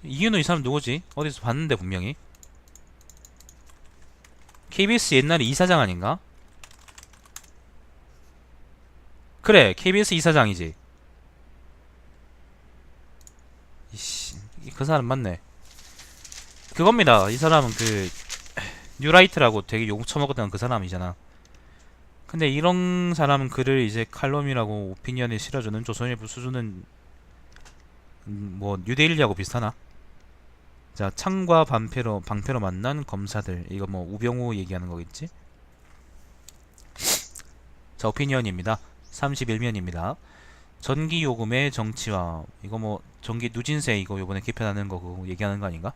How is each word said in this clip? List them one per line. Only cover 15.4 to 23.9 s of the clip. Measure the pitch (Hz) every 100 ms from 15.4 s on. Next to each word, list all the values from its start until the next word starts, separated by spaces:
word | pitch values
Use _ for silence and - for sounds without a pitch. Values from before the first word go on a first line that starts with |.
| - - - - - - - - - - - - -
그겁니다. | - 175 240 165 113 95
이 | 123
사람은 | 160 160 127
그 | 107 113 104 92 - - - - - - - - -
뉴라이트라고 | 143 175 185 - 127 107
되게 | 98 110 113
욕 | 104 117
처먹었던 | 151 143 123 104
그 | 95
사람이잖아. | 123 117 92 90 90 87 - - - - - - - - - - -
근데 | 160 156
이런 | 139 170 180 180 180 175
사람은 | 170 143 139 131
그를 | 131 127 135
이제 | 113